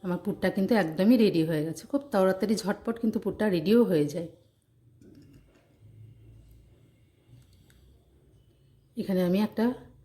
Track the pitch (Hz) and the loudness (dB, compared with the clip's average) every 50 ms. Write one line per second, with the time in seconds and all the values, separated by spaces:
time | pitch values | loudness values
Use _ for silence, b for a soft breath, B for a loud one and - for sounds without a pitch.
0 | - 185 175 180 - 214 - - - 185 185 - 190 190 247 214 190 160 160 165 | -4 -4 -6 -4 -4 -6 -6 -2 -2 -2 0 0 0 2 2 2 2 0 0 0
1 | 185 208 254 240 226 202 180 170 160 160 170 151 151 160 160 - - - - 285 | 4 4 6 6 6 4 4 2 0 0 0 -2 -2 -4 -6 -10 -12 -6 -6 -6
2 | - - - 202 190 190 185 190 - 190 226 190 - 180 202 - - - 226 - | -6 -2 0 2 2 2 2 0 0 -2 -2 -2 -2 -4 -6 -6 -6 -8 -8 -4
3 | - 220 214 220 - 202 - - 214 214 185 170 156 175 214 240 240 185 185 156 | -4 -4 -4 -2 -4 -6 -4 -2 -2 0 0 0 2 4 4 4 4 4 2 0
4 | 151 143 139 175 170 - - _ _ _ _ _ _ _ _ _ _ _ _ _ | 0 0 -2 -8 -10 -10 -14 _ _ _ _ _ _ _ _ _ _ _ _ _
5 | - - - - - - - - _ _ _ _ _ _ _ _ _ - - - | -20 -20 -20 -20 -20 -20 -20 -20 _ _ _ _ _ _ _ _ _ -20 -20 -20
6 | - - - - - - - - - - - - - _ _ _ _ _ _ _ | -20 -20 -20 -20 -20 -20 -20 -20 -20 -20 -20 -20 -20 _ _ _ _ _ _ _
7 | _ _ _ _ _ _ - 120 - _ _ _ _ _ _ _ _ _ _ _ | _ _ _ _ _ _ -20 -20 -20 _ _ _ _ _ _ _ _ _ _ _
8 | _ _ _ _ _ _ _ _ _ _ _ _ _ _ _ _ _ _ _ - | _ _ _ _ _ _ _ _ _ _ _ _ _ _ _ _ _ _ _ -12
9 | 214 - 196 185 180 175 175 196 214 214 - - 220 240 254 - - - - - | -6 -4 -2 0 0 0 0 0 0 -2 -2 -2 -2 -2 -2 -4 -14 -20 -20 -20
10 | - | -20